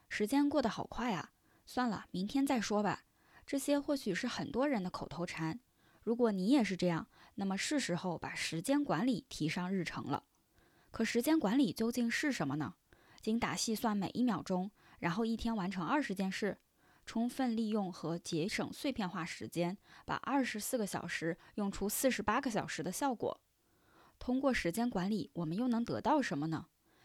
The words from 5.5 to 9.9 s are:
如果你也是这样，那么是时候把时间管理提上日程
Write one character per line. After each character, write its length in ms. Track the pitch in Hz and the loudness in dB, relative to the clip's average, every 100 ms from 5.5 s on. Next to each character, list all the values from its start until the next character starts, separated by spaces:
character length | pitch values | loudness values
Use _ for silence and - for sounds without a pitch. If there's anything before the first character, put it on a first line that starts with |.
| 240 _ _ _ _ | -6 _ _ _ _
如 120 | - 233 | -2 2
果 160 | 233 | 2
你 180 | 196 185 | 4 4
也 140 | 285 | 4
是 140 | 202 185 | 4 2
这 80 | 180 | 2
样， 220 | 165 - - - | 0 -4 -14 -14
那 100 | - | -6
么 140 | 196 196 | -2 -2
是 220 | - 302 | 0 0
时 160 | - 175 | 0 -2
候 200 | 185 160 | -2 -4
把 160 | - - | -6 -6
时 260 | - 160 | -4 -2
间 220 | 190 285 | 2 2
管 240 | 285 160 247 | 2 2 2
理 180 | 214 - | 0 -2
提 200 | - 156 | -4 -2
上 240 | 180 180 | -2 -2
日 100 | 196 | -2
程 220 | 160 | -2